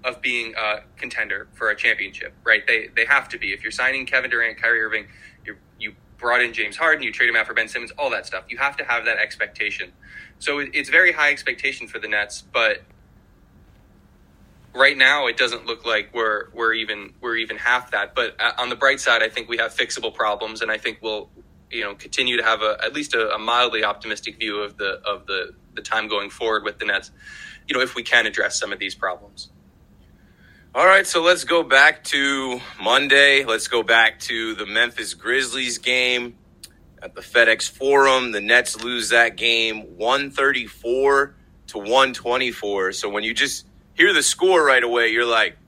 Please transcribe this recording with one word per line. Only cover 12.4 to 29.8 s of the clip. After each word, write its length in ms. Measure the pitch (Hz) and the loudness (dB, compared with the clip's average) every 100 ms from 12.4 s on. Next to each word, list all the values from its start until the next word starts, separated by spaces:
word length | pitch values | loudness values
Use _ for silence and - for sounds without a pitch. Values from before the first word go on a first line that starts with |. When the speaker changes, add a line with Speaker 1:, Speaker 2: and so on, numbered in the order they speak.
Speaker 1:
but 400 | - 127 113 85 - - _ - _ _ _ _ _ _ _ _ _ _ _ _ - _ - | -6 0 0 -2 -8 -20 _ -20 _ _ _ _ _ _ _ _ _ _ _ _ -20 _ -14
right 240 | 127 139 139 | -4 -4 2
now 300 | 131 143 127 | 2 2 -2
it 100 | 117 | -2
doesn't 280 | 123 117 117 | -2 -4 -8
look 200 | 113 113 | -8 -4
like 260 | 107 104 | -4 -4
we're, 360 | 117 110 104 - | -4 -2 -2 -6
we're 200 | - 113 | -4 -2
even, 400 | 113 110 104 98 _ | -2 -6 -8 -12 _
we're 160 | 123 117 | -6 -6
even 180 | 110 107 | -6 -4
half 360 | 117 123 - | 0 -2 -2
that. 240 | 104 104 - | -6 -4 -2
But, 200 | 117 - | -4 -2
uh, 120 | 117 - | -4 -2
on 100 | 123 | -6
the 80 | 117 | 0
bright 240 | 135 135 | 2 2
side, 220 | 135 117 | 2 2
I 80 | 113 | 0
think 180 | 120 113 | -4 -8
we 100 | 117 | -4
have 180 | 113 - | -4 -2
fixable 380 | 120 127 113 | -4 -4 -8
problems, 480 | - 110 104 110 110 | -2 -2 -2 -6 -6
and 80 | 113 | -6
I 80 | 107 | -4
think 220 | 120 110 | -6 -8
we'll, 280 | 110 107 - - - _ _ | -8 -8 -10 -20 -20 _ _
you 120 | 117 | -8
know, 120 | 101 101 | -8 -10
continue 420 | - - 127 120 | -8 -2 0 2
to 60 | |
have 180 | 107 110 | 0 2
a, 160 | 107 107 | 0 -2
at 100 | 110 | -4
least 200 | - - | -6 -4
a, 180 | 120 110 | -2 -2
a 60 | 110 | -2
mildly 460 | 110 120 123 110 | 0 2 2 2
optimistic 560 | 104 101 113 107 - - | -2 -2 -8 -10 -10 -8
view 200 | 110 104 | -6 -4
of 180 | 104 101 | -8 -6
the, 240 | 101 92 - | -6 -6 -6
of 200 | 98 - | -8 -6
the, 280 | 98 90 - _ - | -8 -8 -14 _ -16
the 60 | |
time 260 | - 110 110 | -4 -4 -2
going 220 | 104 101 | -6 -6
forward 340 | - 113 107 | -4 -2 -2
with 160 | 104 - | -4 -6
the 60 | 110 | -4
Nets, 260 | 98 - - - - - - - | -4 -6 -20 -20 -18 -18 -18 -6
you 80 | 123 | -2
know, 60 | |
if 140 | 127 123 | -2 -4
we 80 | |
can 220 | 110 120 110 | 0 0 2
address 320 | 101 98 - | -2 -2 -2
some 140 | 104 | -6
of 80 | 101 | -6
these 160 | 98 - | -8 -6
problems. 540 | 95 90 - - - _ _ _ | -6 -6 -14 -20 -20 _ _ _